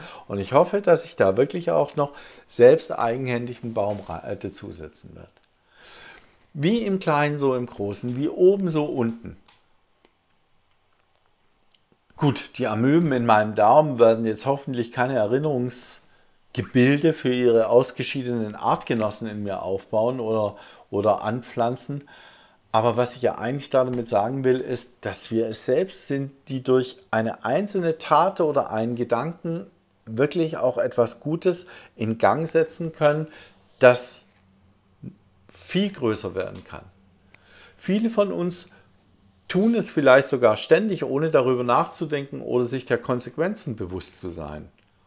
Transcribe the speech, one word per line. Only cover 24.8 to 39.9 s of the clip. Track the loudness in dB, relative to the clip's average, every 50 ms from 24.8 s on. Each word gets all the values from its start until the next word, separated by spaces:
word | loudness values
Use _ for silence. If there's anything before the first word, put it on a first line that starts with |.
| -8 -12 _ _
dass | -10 -8 -6 -6 -6 -4
wir | -2 -2 -2
es | -2 -2 -4 -2
selbst | 0 0 0 0 -2 -6 -8 -6
sind, | -4 -4 -4 -6 -8 -12 _ _
die | -10 -10 -6 0
durch | 2 2 2 2 0 -8 -16 -10 _
eine | -2 -2 -2 -2 -4 -6 -4
einzelne | -2 -2 -2 -2 -2 -4 -2 -2 -2 -2
Tat | -4 0 2 4 4 4 2 0 0
oder | -2 0 0 0 -2 0
einen | -2 -4 -2 -2 -4
Gedanken | -4 -2 -2 -2 -2 -2 -4 -8 -8 -8 -8 -8 -8 -10 -14 _ _ _ _ _ _ _
wirklich | -8 -2 0 0 0 0 -2 -2 -2 -2
auch | -2 -2 -2 0
etwas | 0 -2 -2 0 0 0 0 -2 -6
Gutes | -6 -6 -6 -2 0 -2 -2 -2 -6 -10 -16 -20 -20 -20 _
in | -6 -4 -4 0
Gang | 2 2 2 2 2 -2
setzen | -2 0 0 0 0 -4 -8 -8 -10 -4
können, | 0 2 2 2 0 -4 -8 -12 -20 -20 -20 _ _ _ _ _ _
das | 6 6 6 6 0 -8 -10 -14 -18 _ _ _ _ _ _ _ _ _ _ _ _ _ _ _ -18 -18 -18 _ _ _ _ _ _ _
viel | -20 -20 -14 -4 -2 -2 -2 -2
größer | -4 -4 -2 -2 -2 -2 -6 -6 -6
werden | -6 -6 -8 -10 -16 -18
kann. | -18 -18 -18 -18 -20 _ _ _ _ _ _ _ _ -20 _ _ _ -20 -20 -20 -20 _
Viele | _ -4 -2 -2 0 0 0
von | 0 0 0 0
uns | -2 -4 -4 -4 -4 -6 -10 -14 -20 _ _ _ _ _ _ _ _ _ _ _ _ _ _
tun | -2 0 2 2 4 2
es | 2 0 0